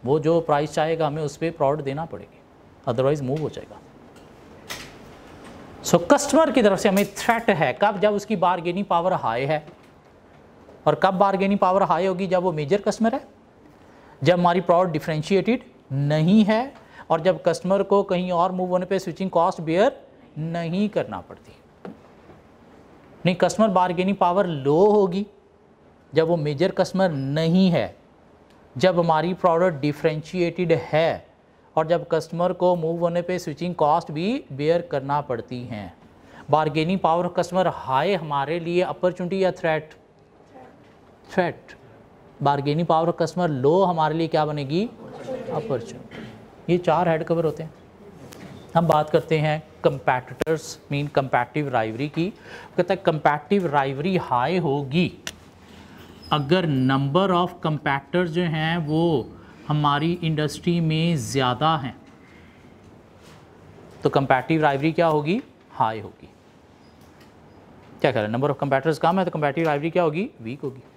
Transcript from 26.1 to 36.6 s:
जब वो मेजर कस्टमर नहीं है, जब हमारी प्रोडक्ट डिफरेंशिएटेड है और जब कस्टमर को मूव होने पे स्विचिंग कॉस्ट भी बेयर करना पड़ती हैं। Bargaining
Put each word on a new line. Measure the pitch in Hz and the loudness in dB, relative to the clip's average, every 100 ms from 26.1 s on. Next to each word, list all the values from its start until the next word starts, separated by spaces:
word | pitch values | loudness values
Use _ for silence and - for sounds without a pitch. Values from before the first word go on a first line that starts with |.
जब | 147 160 | 0 2
वो | 170 | 2
मेजर | 147 139 185 | 0 0 0
कस्टमर | 190 180 185 190 | 2 -2 2 0
नहीं | 143 135 147 165 185 190 | 0 -2 0 2 4 4
है, | 160 95 - _ _ _ _ _ - - 127 | 4 0 -8 _ _ _ _ _ -20 -16 0
जब | 180 175 | 2 4
हमारी | 165 156 165 180 | 2 2 0 0
प्रोडक्ट | 180 165 185 147 | 2 4 2 0
डिफरेंशिएटेड | 147 143 165 156 151 185 170 165 175 160 | -4 0 -2 -2 -6 -2 -2 -2 0 0
है | - 151 165 95 - _ _ _ _ - | 2 0 2 -2 -10 _ _ _ _ -4
और | 160 | 0
जब | 170 - | -2 0
कस्टमर | 160 156 165 180 180 | -2 -2 -2 -2 2
को | 180 175 | 2 2
मूव | 160 170 | 0 -2
होने | 170 170 | 0 -2
पे | 175 180 | -2 -6
स्विचिंग | 175 143 175 175 | -6 -6 -6 0
कॉस्ट | 151 165 170 | 2 2 0
भी | 151 185 269 - | -4 -4 -4 -6
बेयर | 135 151 170 170 | -4 0 0 0
करना | 143 135 147 | -6 -2 -4
पड़ती | 143 120 - 123 | -2 -6 -6 -12
हैं। | 120 110 95 - - - - - - | -10 -10 -12 -18 -20 -20 -20 -20 0
Bargaining | 147 | 2